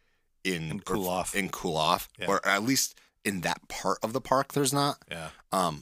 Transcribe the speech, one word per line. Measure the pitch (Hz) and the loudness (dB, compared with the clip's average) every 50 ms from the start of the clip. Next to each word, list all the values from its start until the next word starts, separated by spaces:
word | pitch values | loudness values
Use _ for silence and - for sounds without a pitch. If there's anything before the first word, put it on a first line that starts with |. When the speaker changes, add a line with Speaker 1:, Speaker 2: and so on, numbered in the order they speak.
| _ _ _ _ _ _ _ _ - | _ _ _ _ _ _ _ _ -4
Speaker 1:
in | 95 90 82 80 78 | -2 -2 -2 -2 -4
Speaker 2:
And | - 101 | -6 -6
Speaker 1:
or | - - 92 | -4 -4 -4
Speaker 2:
cool | 104 92 | -2 -2
Speaker 1:
f-, | 90 | -2
Speaker 2:
off. | 90 92 85 - - | -2 -2 -2 -2 -2
Speaker 1:
and | 98 95 90 | -2 -2 -2
cool | - - - 90 78 | -4 -4 -4 -2 0
off, | 78 78 82 90 95 - - _ - | 2 2 2 2 2 0 -8 _ -8
Speaker 2:
Yeah. | 92 87 | -2 0
Speaker 1:
or | 98 92 - 98 | 0 2 2 2
at | 98 101 | 2 2
least | 107 127 135 123 - - - - - _ _ _ - | 2 2 0 0 0 -2 -4 -12 -20 _ _ _ -4
in | 110 101 90 | -4 -4 -2
that | 80 85 85 - - _ | -2 -2 -2 -2 -6 _
part | - - - 95 98 - - | -12 -4 0 0 0 0 -2
of | 110 117 | -2 -2
the | 131 | -4
park, | - - 127 135 139 - - | 0 2 2 2 2 2 0
there's | 143 143 127 139 | 0 2 2 2
not. | 143 143 143 131 - - - | 2 2 0 0 -4 -8 -12
Speaker 2:
Yeah. | - 82 80 80 - - - _ | -10 -10 -10 -10 -12 -16 -6 _
Speaker 1:
Um, | - 95 90 85 76 73 | 0 2 2 2 0 -4